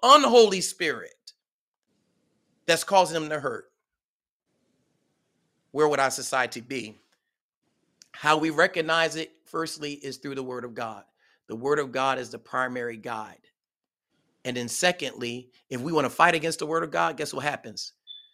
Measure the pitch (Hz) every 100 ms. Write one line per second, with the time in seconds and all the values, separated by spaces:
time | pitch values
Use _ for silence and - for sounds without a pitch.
0 | - 294 262 240 220 190 - - 165 120
1 | 85 - - - _ _ _ _ _ _
2 | _ _ _ _ _ _ - 165 - 196
3 | 175 165 151 151 139 110 - _ _ _
4 | _ _ _ _ _ _ _ _ _ _
5 | _ _ _ _ _ _ _ 139 151 143
6 | 135 127 127 131 123 123 113 135 107 107
7 | _ _ _ _ _ _ _ _ _ _
8 | _ - 147 156 160 151 185 180 160 165
9 | 165 156 160 _ _ 165 160 156 147 143
10 | 139 127 143 135 131 123 123 113 113 104
11 | - _ _ _ - 113 131 147 135 127
12 | 135 131 120 120 - 131 127 123 120 113
13 | 117 113 107 85 _ _ _ _ _ _
14 | _ _ _ _ 127 123 120 - 180 180
15 | 139 - 120 120 123 _ - 127 135 156
16 | 131 - 170 165 160 160 151 165 165 165
17 | 165 151 147 143 143 135 120 98 - -
18 | - - _